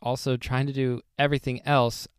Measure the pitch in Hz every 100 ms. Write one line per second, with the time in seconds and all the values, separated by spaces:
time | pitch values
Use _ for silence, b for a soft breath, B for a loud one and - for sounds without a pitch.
0 | 120 131 - 127 - 127 139 135 131 120
1 | - - 143 143 - 123 - 143 120 -
2 | -